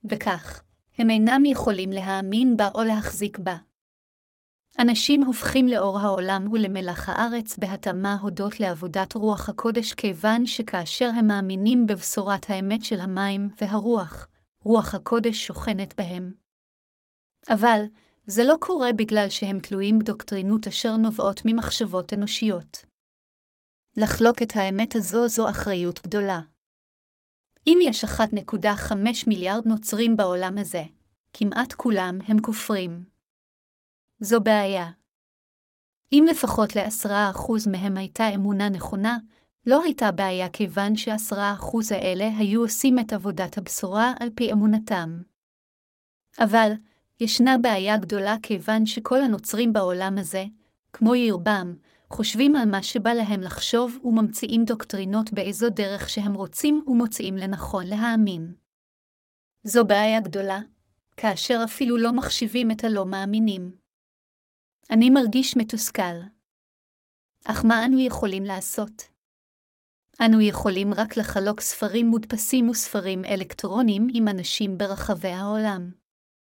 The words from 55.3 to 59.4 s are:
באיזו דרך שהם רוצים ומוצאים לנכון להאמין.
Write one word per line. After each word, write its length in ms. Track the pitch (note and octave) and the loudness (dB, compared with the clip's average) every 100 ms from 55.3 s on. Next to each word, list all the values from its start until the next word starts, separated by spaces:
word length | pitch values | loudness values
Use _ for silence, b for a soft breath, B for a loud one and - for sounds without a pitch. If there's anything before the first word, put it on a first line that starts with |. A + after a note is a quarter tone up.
באיזו 360 | G#3 F#3 G3 A#3 | -4 -4 -2 -2
דרך 400 | A3 G3+ G3 - | 0 -4 -4 -6
שהם 240 | - G3+ | -4 -4
רוצים 500 | G3 F#3+ - D4 D4+ D4+ | -4 -6 -2 2 2 2
ומוצאים 500 | A#3+ A#3 - - F#3+ | 2 2 -2 -6 -4
לנכון 500 | F#3+ F#3+ - G3 F3+ | -4 -6 -4 -6 -4
להאמין. 640 | G#3 A#3 A3+ G#3 F3 E3 F3 _ _ _ _ _ _ _ _ | -2 2 4 2 0 -10 -14 _ _ _ _ _ _ _ _